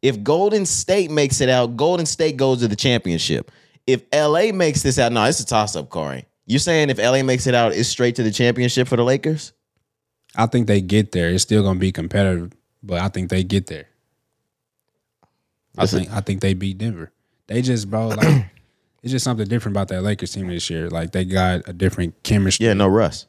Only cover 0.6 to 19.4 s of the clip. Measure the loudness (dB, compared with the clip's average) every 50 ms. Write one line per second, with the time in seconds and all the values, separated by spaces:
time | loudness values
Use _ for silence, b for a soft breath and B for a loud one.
0.6 | 0 0 -2 -4 0 0 0 0 0 0 0 0 0 0 0 0 2 2 4 2
1.6 | 2 0 0 0 0 0 2 0 -2 -4 -2 0 -2 -2 0 2 2 2 2 2
2.6 | 0 -2 -2 0 0 0 0 0 0 -2 -2 -2 -2 -2 -2 -4 -4 -8 b b
3.6 | b b b b b 0 0 0 0 _ 0 2 2 4 2 2 2 0 2 0
4.6 | 0 0 0 0 -2 0 0 2 0 2 2 2 2 2 2 0 -4 0 0 0
5.6 | 0 0 -4 -8 -10 -8 -8 -6 -6 -6 -8 -10 -12 _ _ _ _ -2 0 0
6.6 | 2 2 2 2 2 2 0 2 2 2 2 2 2 2 0 0 0 2 2 4
7.6 | 2 2 2 0 -2 -2 0 0 0 0 0 0 -2 -2 0 2 2 2 2 2
8.6 | 0 0 0 0 0 0 2 0 2 2 0 0 0 -2 -4 -4 -6 -14 _ _
9.6 | _ _ _ _ _ _ _ _ _ _ _ _ _ _ _ -2 -2 2 2 0
10.6 | 2 4 2 2 2 2 2 2 2 2 0 -2 0 0 0 0 0 2 2 2
11.6 | 2 2 0 0 0 -2 -2 -4 -8 -2 0 0 2 2 0 -2 -4 -8 -14 _
12.6 | _ _ _ _ -10 -6 -4 -4 -4 -4 -4 -4 -4 -2 -2 -2 0 0 0 -2
13.6 | -2 -2 -12 -14 -14 _ _ _ _ _ _ _ _ _ _ _ _ _ _ _
14.6 | _ _ _ _ _ _ _ _ _ _ _ _ _ _ _ _ _ _ _ _
15.6 | _ _ _ -2 -2 0 0 -2 -2 -2 -6 -6 -4 -4 -4 -2 0 0 0 0
16.6 | -2 -6 -6 -6 -6 -6 -6 -8 -12 -16 _ _ _ _ _ _ _ _ -4 -2
17.6 | 0 0 -2 -2 -2 -4 -4 -2 -2 -2 0 2 4 4 4 4 2 -2 _ -20
18.6 | _ _ _ _ _ _ _ _ -6 -4 -2 -2 0 -2 -2 -2